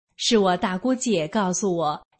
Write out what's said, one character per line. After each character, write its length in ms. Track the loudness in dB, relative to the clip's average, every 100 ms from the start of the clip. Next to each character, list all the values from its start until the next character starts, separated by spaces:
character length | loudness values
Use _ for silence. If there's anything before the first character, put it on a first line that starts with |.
| _ -6
：“是 220 | 2 4
我 180 | 4 2
大 220 | -2 -2
姑 180 | -2 -2
姐 320 | 0 0 0
告 240 | -2 -2
诉 240 | 0 -2 0
我， 320 | -2 -4 -12